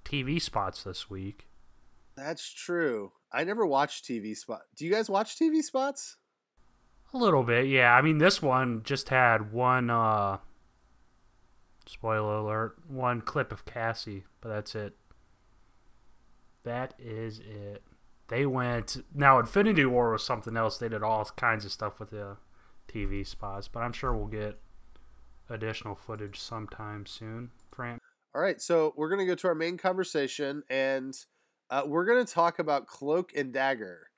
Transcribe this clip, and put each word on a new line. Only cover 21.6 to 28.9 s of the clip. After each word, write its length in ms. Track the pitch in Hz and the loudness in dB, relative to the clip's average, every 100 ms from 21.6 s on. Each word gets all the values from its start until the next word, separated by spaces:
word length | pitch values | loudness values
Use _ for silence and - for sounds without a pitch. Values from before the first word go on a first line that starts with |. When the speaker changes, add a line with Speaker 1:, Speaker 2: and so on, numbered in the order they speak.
| 101 | -4
Speaker 1:
of 60 | |
stuff 260 | - 107 - | -6 -8 -8
with 120 | 107 | -12
the 260 | 107 101 98 - - - - - | -10 -12 -14 -20 -20 -20 -20 -12
T 160 | 107 | -4
V 220 | 98 101 95 | -2 -2 -6
spots, 420 | - 101 98 - | -8 -8 -8 -8
but 140 | 120 | -6
I'm 100 | 120 | -6
sure 240 | 117 131 113 | -4 -2 -2
we'll 120 | 104 | -2
get 300 | 107 104 110 - - - - - - - - - | -6 -6 -8 -16 -20 -20 -20 -20 -20 -20 -20 -12
additional 460 | 113 110 110 107 98 | -8 -6 -8 -10 -12
footage 440 | - 107 101 - | -10 -10 -10 -12
sometime 640 | - 110 107 - 107 107 101 | -10 -10 -10 -12 -10 -10 -12
soon. 460 | - 110 113 123 - - | -12 -12 -12 -12 -16 -20
Fran? 260 | - 120 117 - _ _ | -12 -10 -10 -16 _ _
Speaker 2:
All 80 | 139 | -2
right, 200 | 190 - | 0 0
so 320 | - 170 156 | 2 4 4